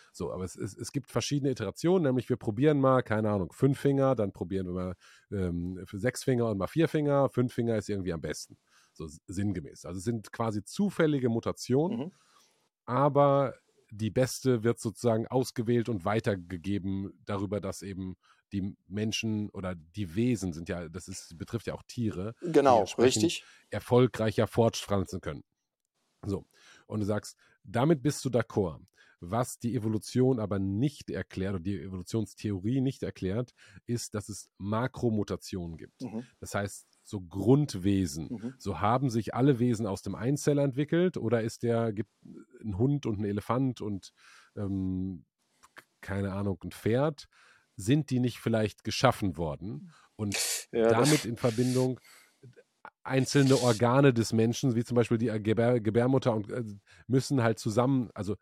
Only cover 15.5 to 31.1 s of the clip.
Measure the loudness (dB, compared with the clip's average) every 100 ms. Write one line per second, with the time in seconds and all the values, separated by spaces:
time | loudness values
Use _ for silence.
15.5 | -4 0 0 0 -2 0 0 0 -2 -4
16.5 | -8 -2 -2 -2 -4 -6 -12 -8 -6 -2
17.5 | -4 -4 -8 -10 -10 -10 -12 _ _ _
18.5 | -6 -4 -8 _ -4 -4 -2 -2 -2 -4
19.5 | -6 -8 -8 -12 -10 -6 0 0 2 -2
20.5 | -6 -6 -8 -8 -12 -12 -14 -14 -14 -8
21.5 | -8 -6 -10 -10 -4 -4 -4 -8 -8 2
22.5 | 4 8 6 4 4 4 4 0 0 -10
23.5 | -20 _ -10 2 4 4 2 -2 0 0
24.5 | 4 2 2 -2 -2 -2 -6 -8 -10 -14
25.5 | _ _ _ _ _ _ _ -6 -6 -6
26.5 | _ -20 -20 _ -4 -2 -2 -6 -20 _
27.5 | _ -4 2 4 4 2 -2 -2 0 0
28.5 | 0 0 -4 -16 _ _ _ -6 -2 -2
29.5 | -4 -4 -2 -2 -4 -2 2 2 2 -2
30.5 | -2 -2 0 -2 -4 -8